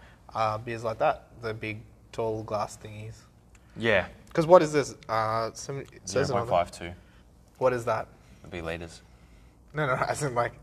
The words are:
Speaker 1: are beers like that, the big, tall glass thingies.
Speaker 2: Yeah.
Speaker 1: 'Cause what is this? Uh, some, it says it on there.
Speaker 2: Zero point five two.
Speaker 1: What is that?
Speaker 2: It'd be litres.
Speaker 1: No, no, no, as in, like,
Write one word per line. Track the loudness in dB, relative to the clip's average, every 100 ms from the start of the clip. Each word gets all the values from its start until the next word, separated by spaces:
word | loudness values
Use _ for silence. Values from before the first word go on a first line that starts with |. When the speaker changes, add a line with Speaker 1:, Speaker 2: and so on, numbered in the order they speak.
| -20 -20 -10
Speaker 1:
are | -2 0 -2
beers | -6 -6
like | -4 0
that, | 0 0 -6 -10
the | -8
big, | -6 -8 -10 -14 -20 -12
tall | -4 -4 -4
glass | -4 -4 -4 -8
thingies. | -16 -14 -16 -18 -20 -20 -20 -20 -20 -2
Speaker 2:
Yeah. | 2 4 2 -6 -6
Speaker 1:
'Cause | -2 10
what | 10
is | 10
this? | 2 0 -4 -4
Uh, | -2 0 0 -4
some, | -6 -10 -10
it | -12 -16 -4
says | -2 0
it |
on | 0
there. | 0
Speaker 2:
Zero |
point |
five | 0 0
two. | -4 -12 -12 -20 -20 -20 -20 -20 -2
Speaker 1:
What | 0
is | 0 -2
that? | -4 -6 -14 -20 -20
Speaker 2:
It'd | -12
be | -8
litres. | -6 -6 -10 -16 -20 -20 -20 -20 -20 -20 -12
Speaker 1:
No, | -4 -2
no, | 0
no, |
as | 0 -2
in, | -2
like, | -2 -2 -4